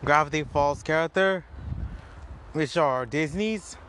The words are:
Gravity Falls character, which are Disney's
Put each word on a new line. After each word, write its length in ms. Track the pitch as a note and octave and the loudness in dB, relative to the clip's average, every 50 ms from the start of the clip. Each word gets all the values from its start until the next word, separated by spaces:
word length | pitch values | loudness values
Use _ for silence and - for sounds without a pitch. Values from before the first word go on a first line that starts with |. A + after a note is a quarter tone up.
| - | 4
Gravity 400 | C#3 D3 D3+ D#3 D3 D3 D#3 D3 | 6 6 6 6 4 0 -2 -2
Falls 380 | B2 - D3+ C#3+ C#3+ C#3+ B2+ | 0 2 4 4 4 2 0
character, 640 | - - D#3 D#3+ E3 D#3+ - F#3+ F#3+ F#3+ F#3+ F3+ - - - - - - - - - - - - - - - - - - - - - - - | -2 0 2 2 2 2 2 2 4 4 2 0 -4 -10 -16 -12 -10 -8 -6 -6 -6 -8 -8 -12 -14 -16 -18 -16 -16 -16 -16 -16 -16 -8 -2
which 240 | D3+ D#3 C#3 - | -2 -2 0 2
are 280 | F3 D#3 C#3+ C3 B2+ B2+ | 2 4 4 4 0 -2
Disney's 720 | A#2 B2 D3 D#3 D3 D3 F#3+ G#3+ A3 A3 G3+ - - - - - | 0 0 0 0 0 0 -2 0 0 -2 -4 -6 -12 -16 -16 -18